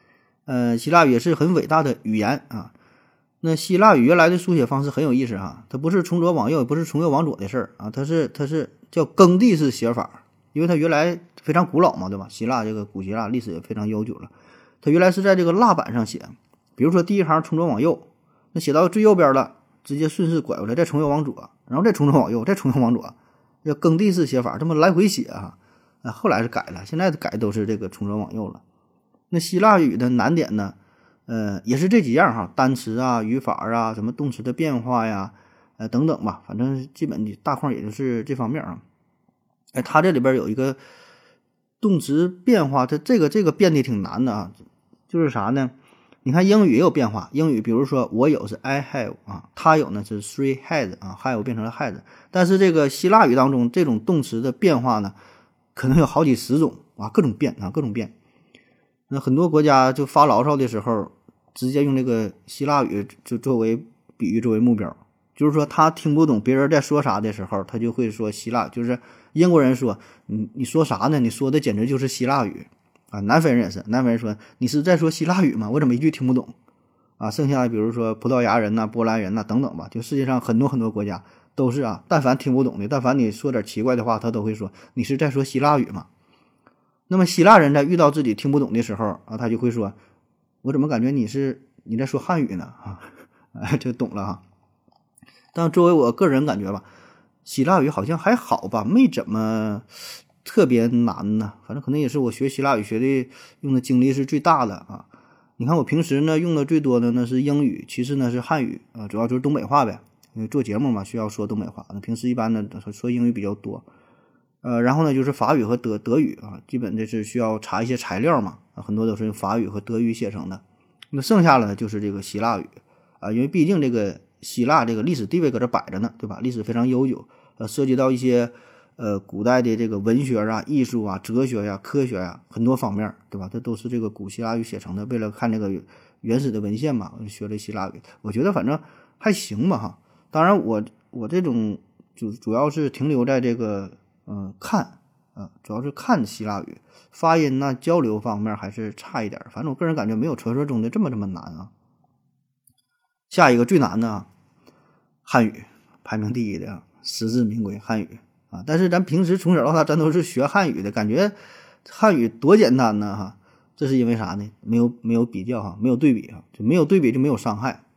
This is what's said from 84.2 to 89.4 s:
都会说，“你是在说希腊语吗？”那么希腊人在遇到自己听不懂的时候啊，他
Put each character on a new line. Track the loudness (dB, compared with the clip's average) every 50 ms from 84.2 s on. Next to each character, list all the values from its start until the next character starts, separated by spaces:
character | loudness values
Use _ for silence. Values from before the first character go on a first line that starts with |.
| -2 -4
都 | -4 -2 -4
会 | -4 -6
说 | -6 -8 -12 -12 -16 -20 -14 -8
，“你 | -6 -4
是 | -4 -2
在 | -2 0 0
说 | 0 -2 -4
希 | -2 -2 0
腊 | 2 2 2 2
语 | 2
吗？” | -2 -4 -12 -14 _ _ _ _ _ _ _ _ _ _ _ _ _ _ _ _ _ _ _ _ 0
那 | 2
么 | 4 4
希 | 4 4 4 8
腊 | 10 10
人 | 10 10 8 4
在 | 4 2
遇 | 2 4
到 | 4 4 4
自 | 4 2 0
己 | 0 -2
听 | -2 0 0 2
不 | 2
懂 | 0 0 0
的 | -2 -2
时 | -2 -4
候 | -4 -2 -4 -4 -6 _
啊， | -14 -10
他 | -6